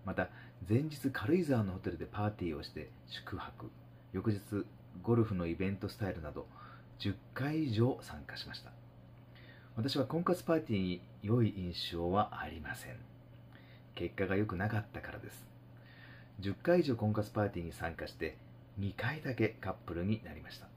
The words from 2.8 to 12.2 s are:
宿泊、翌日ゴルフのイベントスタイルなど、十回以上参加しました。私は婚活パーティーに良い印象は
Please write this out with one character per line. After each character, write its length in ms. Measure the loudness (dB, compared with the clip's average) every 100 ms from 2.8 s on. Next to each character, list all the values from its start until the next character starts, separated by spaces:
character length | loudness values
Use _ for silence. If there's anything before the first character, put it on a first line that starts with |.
| -10 -14 -14
宿 300 | -12 -8 -8
泊、 320 | -8 -10 -14 -14 -20 -20 -6
翌 200 | 0 2
日 80 | 0 0 -2 -2 -10 -16 -8
ゴ 140 | 2 4
ル 80 |
フ 120 | 4 2
の 120 | 0
イ 80 | 0
ベ 140 | 0
ン 60 | 0
ト 100 | -4
ス 100 | -2
タ 120 | -4
イ 40 |
ル 80 | -2
な 100 | -6
ど、 160 | -8 -12 -14 -18 -18 -20 -6
十 160 | -4 -4 -8
回 320 | -4 -2 0 0
以 60 |
上 260 | 4 4 4
参 220 | -6 -12 -10
加 120 | -10
し 100 | -10
ま 60 |
し 80 | -12
た。 100 | -14 -20 -20 -20 -20 -20 -20 -20 -20 -20 -12 -2
私 220 | 0 2
は 80 | 2
婚 180 | 2
活 200 | 4 2
パ 100 | 4
ー 60 | 2
テ 120 | 4
ィ 20 | 2
ー 20 |
に 200 | 2 0 -6 -8
良 220 | 2 6
い 100 | 6 4
印 340 | -4 -4 -4
象 200 | 0 2
は 300 | 4